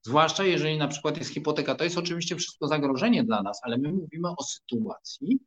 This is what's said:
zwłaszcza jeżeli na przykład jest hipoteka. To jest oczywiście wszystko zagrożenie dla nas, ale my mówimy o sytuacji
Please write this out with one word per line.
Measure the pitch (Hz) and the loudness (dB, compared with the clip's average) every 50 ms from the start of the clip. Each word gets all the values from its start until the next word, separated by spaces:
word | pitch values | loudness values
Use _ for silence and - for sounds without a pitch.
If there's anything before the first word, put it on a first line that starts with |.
zwłaszcza | _ 110 127 151 160 156 - - 196 | _ 4 6 6 6 6 4 2 4
jeżeli | 185 175 - - 156 156 | 4 4 4 2 0 2
na | 151 147 | 2 0
przykład | 135 - - - 151 143 | -2 -2 -2 -2 -2 -2
jest | 165 - - | -2 -6 -6
hipoteka. | - - 147 151 151 156 143 - 131 | -6 -2 -2 0 0 0 0 0 0
To | 127 160 | 0 0
jest | 175 170 | 0 0
oczywiście | 170 170 170 170 170 170 - 180 | -2 -2 -2 -2 -2 -2 -4 -4
wszystko | 170 - - - _ 156 | -4 -6 -8 -6 _ -2
zagrożenie | 139 151 151 143 135 135 127 185 240 233 165 120 | 0 0 2 2 0 0 2 4 4 4 4 4
dla | 110 110 104 | 2 2 0
nas, | 98 101 104 - - | 0 -4 -6 -6 -6
ale | 120 117 | -2 -2
my | 123 139 151 180 | -2 0 0 -2
mówimy | 190 165 151 151 165 170 180 175 | -4 -4 -6 -8 -6 -4 -4 -4
o | 143 131 | -6 -8
sytuacji | - - - _ - 123 113 110 98 - - _ - - - 139 170 262 269 _ | -8 -10 -12 _ -6 -2 -2 -2 -4 -6 -10 _ -18 -12 -8 0 0 0 0 _